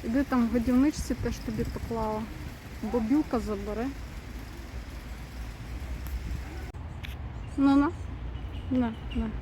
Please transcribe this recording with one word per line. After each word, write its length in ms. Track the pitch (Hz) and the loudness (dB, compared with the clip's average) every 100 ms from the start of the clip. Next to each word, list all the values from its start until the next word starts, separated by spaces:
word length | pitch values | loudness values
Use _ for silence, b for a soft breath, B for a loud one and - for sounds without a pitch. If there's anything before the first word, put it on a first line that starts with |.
Іди 180 | - 240 | 2 2
там 220 | 277 254 233 | 4 4 6
в 60 | |
годівничці 600 | 240 233 247 285 - - | 4 6 8 6 4 -2
теж 220 | 240 240 226 | 0 0 -2
тобі 280 | - 220 | -4 -2
поклала. 580 | 226 - - 226 220 214 214 - - - - - | -2 -2 -4 -2 0 -2 -4 -8 -10 -10 -12 -6
Бо 180 | 220 240 | 0 2
білка 400 | 220 285 302 247 | 4 4 4 0
забере. 460 | 208 202 202 208 254 269 - - - - - - - - - - - - - - - - - - - - - - - - - - - - - - - - - - - - | 0 -2 -2 -2 -2 -4 -8 -10 -10 -10 -10 -10 -10 -8 -8 -10 -8 -8 -8 -8 -8 -8 -8 -6 -4 -4 -4 -4 -4 -4 -6 -8 -8 -8 -8 -8 -8 -8 -8 -8 -6 4
Ну, 200 | 277 277 | 8 8
на. 140 | 285 - - - - - - - - | 6 2 -6 -6 -6 -6 -6 -6 0
На, 220 | 254 233 220 - | 2 2 0 -4
на. 160 | 240 220 - | 0 0 -2